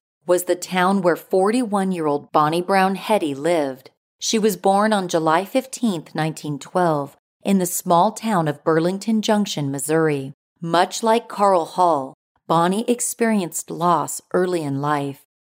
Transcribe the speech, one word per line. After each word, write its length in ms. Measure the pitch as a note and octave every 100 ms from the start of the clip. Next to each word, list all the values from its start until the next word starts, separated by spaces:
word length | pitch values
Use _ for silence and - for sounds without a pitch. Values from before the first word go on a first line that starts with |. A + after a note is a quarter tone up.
| _ _ -
was 160 | F3+
the 140 | F3 F3
town 440 | - F#3 F3+ G3
where 140 | F3 D#3
forty-one-year-old 1200 | - F#3+ G3 B3 A#3 G3+ F#3+ F3 D#3 C#3+ C#3+
Bonnie 280 | D#3 D3+ E3
Brown 340 | F3 G3 F#3+ F#3+
Hetty 380 | - G#3 D#3
lived. 580 | C3+ D#3 E3+ C#3 C3 - _ _ _
She 200 | - A3+
was 160 | G#3+ F3+
born 380 | G3 G3 G#3+
on 160 | G#3 F3+
July 340 | E3+ D#3+ E3
fifteenth, 680 | G3 C4 B3+ - A#3 E3+ D3
nineteen 440 | D#3+ D#3+ D#3 D3+ C#3+
twelve, 580 | - F3+ F3 D3 C#3 - _ _
in 140 | - G3
the 80 | F3+
small 460 | - F3+ E3+ G3+
town 360 | G#3+ A3 F#3+ D#3
of 160 | C3+
Burlington 580 | E3+ D#3+ E3+ F#3+ A3+ A3
Junction, 480 | G#3 G#3 G3+ - C#3
Missouri. 640 | C#3 D3+ D#3+ D#3+ C#3+ C3+ - _ _
Much 420 | E3+ E3+ G3 -
like 240 | A3+ A#3 A#3
Carl 380 | - G3+ F#3 D3+
Hall, 480 | - F3 D3 C3+ - _ _ -
Bonnie 380 | E3 F3 G3 A#3
experienced 800 | A#3+ - - A3+ G#3+ E3 - -
loss 520 | D#3+ F3 D#3+ C#3+ - -
early 300 | F3+ F#3 F3
in 180 | D3 C#3
life. 460 | D3 D3 C#3 C#3 _ _